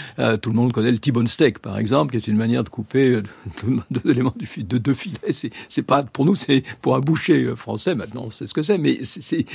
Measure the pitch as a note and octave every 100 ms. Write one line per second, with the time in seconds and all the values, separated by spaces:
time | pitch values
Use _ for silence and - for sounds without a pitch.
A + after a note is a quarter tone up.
0 | - - A#2+ G#2+ A#2 A2+ B2 A#2 A2+ A#2+
1 | C#3+ A#2+ A#2 - D3 - G#2+ G2+ A2 C3+
2 | D3 A#2+ G#2+ G#2+ A2+ B2 A2 - G#2+ C3+
3 | C3 A#2 G2+ - - - G#2+ B2+ - B2+
4 | - B2+ B2+ A#3 - - G2+ B2 A2+ B2+
5 | G3+ B2+ - - B2 - - - - C#3
6 | C#3 - D3 G3+ - C3+ - - C3+ C3
7 | C#3 D#3+ - C#3+ B2 A#2+ - A2 F#3+ C#3+
8 | A2 G#2 A#2+ - G#2 - D3+ G3 C#3+ B2+
9 | B2+ - - E3+ -